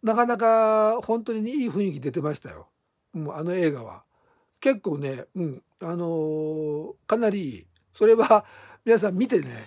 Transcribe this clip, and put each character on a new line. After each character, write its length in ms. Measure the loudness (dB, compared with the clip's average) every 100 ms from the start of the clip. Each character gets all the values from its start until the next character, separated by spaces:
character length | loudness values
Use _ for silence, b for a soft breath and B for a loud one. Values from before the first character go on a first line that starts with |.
な 120 | 0
か 100 | 2
な 120 | 2 2
か 640 | 4 4 4 4 2 0
本 220 | -2 -4
当 80 | -2
に 180 | -4 -4
い 140 | -2
い 40 | -2
雰 140 | -2
囲 100 | -2
気 60 | -2
出 120 | -6
て 80 | -4
ま 140 | -4
し 40 | -6
た 120 | -12
よ。 180 | -20 -20 _ _ _ _
も 200 | -10 -10
う 20 |
あ 80 | -8
の 100 | -4
映 200 | 0 -2
画 100 | -2
は。 220 | -12 -18 _ _ _ _ _ _
結 200 | 0 0
構 180 | -2 -6
ね、 260 | -6 -8 -10
う 80 | -6
ん、 200 | -6 -6 _ _
あ 140 | -8 -6
の、 960 | -4 -2 -2 -2 -4 -4 -4 -6 -8 -16 _
か 100 | 0
な 140 | 0
り 260 | -2 -6 -10
い 20 |
い。 60 | -18 _ _
そ 140 | 2 6
れ 80 |
は 300 | 6 8 6 4 B B B
皆 140 | 2 4
さ 120 | 4
ん 60 | 0
見 100 | 0
て 140 | 0
ね、 80 | -2 -12